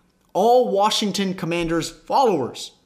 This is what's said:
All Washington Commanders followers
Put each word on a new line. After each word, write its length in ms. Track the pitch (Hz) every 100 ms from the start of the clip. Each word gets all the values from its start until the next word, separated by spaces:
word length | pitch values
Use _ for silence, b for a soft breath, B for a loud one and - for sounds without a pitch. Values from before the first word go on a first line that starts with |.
| B _ _
All 380 | 170 226 247 208
Washington 640 | 196 208 - 208 190 190
Commanders 560 | 185 165 170 165 165 -
followers 840 | - - 226 247 160 113 - - _